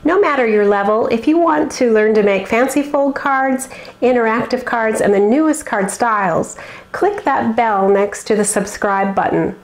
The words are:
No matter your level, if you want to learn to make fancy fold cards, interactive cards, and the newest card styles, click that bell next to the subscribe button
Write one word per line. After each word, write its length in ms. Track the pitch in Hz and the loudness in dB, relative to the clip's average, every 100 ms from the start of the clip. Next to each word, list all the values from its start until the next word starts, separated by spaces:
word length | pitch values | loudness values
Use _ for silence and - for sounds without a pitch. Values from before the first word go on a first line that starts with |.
No 160 | 294 370 | 0 2
matter 260 | 349 285 233 | 2 2 2
your 220 | 208 202 | 2 2
level, 400 | 202 202 214 262 | 2 0 0 0
if 180 | 226 262 | -2 0
you 140 | 320 | 2
want 320 | 330 302 - | 2 0 -2
to 200 | - 247 | 0 2
learn 220 | 220 214 | 4 4
to 80 | 214 | 2
make 260 | 208 196 190 | 2 0 0
fancy 360 | 226 254 294 | 0 0 0
fold 320 | 285 294 277 277 | -2 0 -2 -2
cards, 540 | 277 269 269 254 - - - - | -2 0 0 -2 -6 -14 -20 -2
interactive 640 | 240 247 226 226 226 247 - | 0 2 2 0 -2 -6 -4
cards, 340 | 240 220 220 | -2 -2 0
and 140 | 202 | 2
the 60 | 202 | 4
newest 460 | 202 262 311 302 - | 4 4 2 0 -4
card 240 | 220 190 | -4 -4
styles, 680 | - 240 214 190 165 - - - - - | -2 0 0 0 -2 -4 -10 -18 -20 -14
click 320 | - 359 415 | -2 -2 0
that 320 | 311 269 240 220 | -2 0 0 0
bell 340 | 226 202 196 | 0 2 2
next 360 | 196 202 - - | 2 0 -4 -2
to 100 | 208 | 0
the 100 | 202 | 0
subscribe 680 | - 196 - 208 196 196 196 | -2 -4 -4 -2 0 0 0
button 420 | 175 170 165 - | 0 0 -2 -4